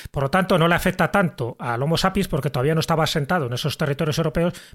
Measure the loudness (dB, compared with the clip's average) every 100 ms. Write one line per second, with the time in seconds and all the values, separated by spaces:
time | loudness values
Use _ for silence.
0 | -8 -4 0 2 4 4 4 4 2 0
1 | 2 2 0 -2 -8 -6 -4 -2 0 0
2 | 0 0 -2 -2 -2 0 0 0 0 0
3 | 0 0 0 -2 -2 -4 -4 -2 -2 -2
4 | -2 0 0 0 -2 -2 -14